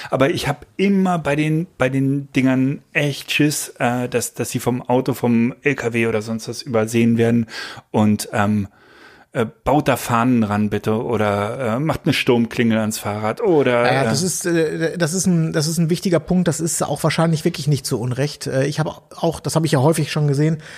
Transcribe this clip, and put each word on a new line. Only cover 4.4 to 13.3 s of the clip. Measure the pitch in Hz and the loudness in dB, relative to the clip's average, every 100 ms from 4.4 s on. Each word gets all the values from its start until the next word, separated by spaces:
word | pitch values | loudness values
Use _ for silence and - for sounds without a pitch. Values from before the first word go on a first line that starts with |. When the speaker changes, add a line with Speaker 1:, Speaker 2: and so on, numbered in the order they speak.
| - | -4
Speaker 1:
sie | 123 | -2
vom | - 123 | -2 -4
Auto, | - 127 131 | 0 0 0
vom | 123 123 117 117 - | -2 2 2 0 -2
L | 147 | -2
K | 131 117 | -2 -2
W | 113 113 | 0 0
oder | 110 | 0
sonst | 107 113 - | -4 -8 -8
was | 113 | -12
übersehen | 143 113 110 117 117 117 | -2 0 2 2 4 4
werden | 113 120 113 - - - - | 4 2 0 -6 -14 -16 -4
und, | 113 107 104 - | 2 2 2 -2
ähm, | 120 101 107 95 _ - - - - _ | -2 0 0 -2 _ -20 -20 -20 -20 _
äh, | 147 110 - | -4 -4 -4
baut | - 147 147 | 0 2 2
da | 120 | -2
Fahnen | - 117 123 123 | 0 0 4 2
ran, | 104 104 107 | 2 0 0
bitte, | 104 110 110 | -2 -2 -2
oder, | 127 110 107 101 104 123 120 117 | -2 0 0 0 -2 -4 -4 -2
äh, | |
macht | 156 - | -2 -2
eine | 165 | 0
Sturmklingel | - - 120 113 - 117 110 | 0 2 2 2 0 2 2
ans | 107 107 | 0 -4
Fahrrad, | 107 104 107 | -6 -4 -4